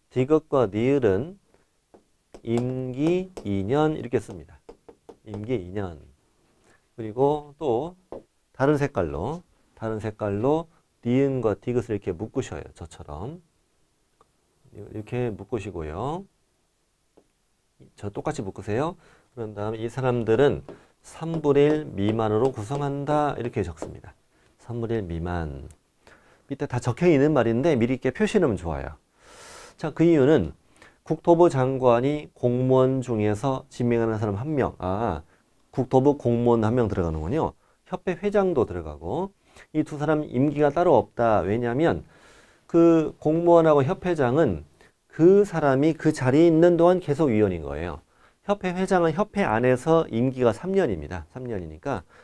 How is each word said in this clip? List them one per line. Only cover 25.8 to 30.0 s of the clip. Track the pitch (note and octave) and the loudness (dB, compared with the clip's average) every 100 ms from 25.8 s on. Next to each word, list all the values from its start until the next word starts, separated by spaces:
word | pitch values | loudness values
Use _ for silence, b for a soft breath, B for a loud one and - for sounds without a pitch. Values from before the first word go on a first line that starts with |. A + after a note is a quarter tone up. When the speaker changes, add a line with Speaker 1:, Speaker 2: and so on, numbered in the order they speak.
| _ _ b b b b _ | _ _ b b b b _
Speaker 1:
밑에 | C#3 C#3+ | -10 -6
다 | B2 | -4
적혀 | - A#2+ F3+ | -4 0 2
있는 | D3 C#3+ | 4 4
말인데 | D3 A2+ A2+ D3 C#3 | 4 2 2 2 2
미리 | A#2 | 0
이렇게 | B2+ C3 | 0 -4
표시해 | - G#3+ G#3+ | -2 0 2
놓으면 | E3 G2 | 0 -2
좋아요. | E2+ D2 C2+ D2+ _ B B B B B B B | -4 -8 -8 -14 _ B B B B B B B
자, | D#3+ | -10
그 | C#3 | 2